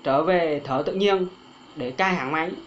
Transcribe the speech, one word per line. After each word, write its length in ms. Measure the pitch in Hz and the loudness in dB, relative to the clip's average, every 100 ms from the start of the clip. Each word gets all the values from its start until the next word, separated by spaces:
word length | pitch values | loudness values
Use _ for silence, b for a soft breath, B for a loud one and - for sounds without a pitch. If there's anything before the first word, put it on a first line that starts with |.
trở 180 | 143 139 | 2 2
về 380 | 160 180 165 147 | 4 2 2 -2
thở 180 | 143 135 151 | -2 -2 -2
tự 60 | |
nhiên 340 | 190 202 190 185 - - - - 151 | 0 2 2 0 -6 -20 -20 -18 -8
để 140 | 160 | -8
cai 240 | - 190 | 0 0
hẳn 180 | 175 131 | 0 -2
máy. 180 | 156 165 - | -2 -2 -6